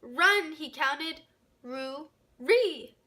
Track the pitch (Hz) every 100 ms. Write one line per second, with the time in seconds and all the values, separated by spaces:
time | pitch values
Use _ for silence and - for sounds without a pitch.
0 | 247 247 349 403 330 311 311 - 277 285
1 | 320 320 _ _ _ _ 247 262 262 269
2 | 311 _ _ _ 247 466 453 311 - _